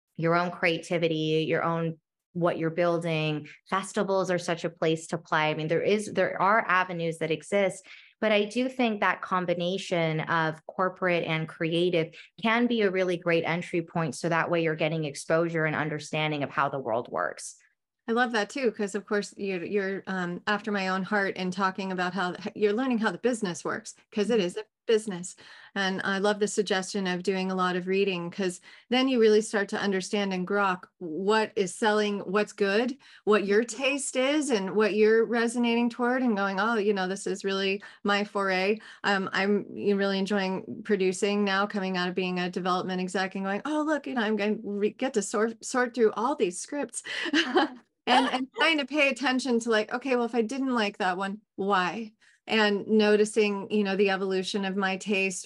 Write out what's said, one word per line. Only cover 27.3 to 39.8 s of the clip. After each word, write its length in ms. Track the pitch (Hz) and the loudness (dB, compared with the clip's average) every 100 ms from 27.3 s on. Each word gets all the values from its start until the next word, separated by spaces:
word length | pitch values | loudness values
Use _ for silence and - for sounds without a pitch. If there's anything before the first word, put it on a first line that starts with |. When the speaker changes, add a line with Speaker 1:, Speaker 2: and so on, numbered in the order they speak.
| 190 190 | 0 0
Speaker 2:
a 40 | 185 | 0
lot 200 | 180 185 | 0 0
of 120 | 185 | 0
reading, 420 | 190 196 175 170 | 0 2 0 -6
'cause 280 | 190 185 180 - - - | -2 -4 -4 -14 -16 -2
then 180 | 247 262 | 2 4
you 140 | 254 | 6
really 180 | 220 214 | 6 6
start 300 | 214 214 196 | 4 -2 -2
to 100 | 214 | -2
understand 540 | 202 190 185 208 196 | -2 -2 -2 -2 0
and 140 | 185 180 | -2 0
grok 380 | 202 196 180 - - | 0 0 -2 -8 -12
what 560 | 175 156 196 220 214 - | -8 -4 2 2 2 -2
is 200 | 185 - | -2 0
selling, 440 | 220 208 208 202 | 2 4 2 -2
what's 300 | - 208 208 | -2 0 0
good, 460 | - 196 208 247 - - - | 0 2 2 0 -4 -14 -6
what 220 | - 208 196 | 2 2 4
your 180 | 202 | 2
Speaker 1:
Mm-hmm. 180 | 233 - | 2 -2
Speaker 2:
taste 320 | 269 277 - 254 | -2 -2 -2 0
is 320 | 262 302 285 | 2 2 2
and 260 | 220 190 190 | 0 2 2
what 200 | 214 208 | 2 4
you're 280 | 214 226 | 6 6
resonating 640 | 208 233 233 240 240 233 240 | 4 2 0 2 2 2 2
toward 340 | 233 240 254 | 0 0 2
and 120 | 254 196 | 2 2
going, 240 | 196 190 | 0 0
"Oh, 160 | 220 226 | 0 2
you 180 | 202 | 2
know, 140 | 202 180 | 2 0
this 200 | 190 185 | -2 -4
is 180 | 190 196 | -4 -2
really 360 | 196 196 202 - - | 0 0 -2 -8 -6
my 200 | 202 202 | 0 0
foray." 560 | 208 202 196 185 196 220 - - | 0 -2 0 2 2 0 -6 -6
Um, 260 | - 196 190 | 0 0 0
I'm 340 | 180 196 208 - | 0 2 0 -2
really 480 | - | -4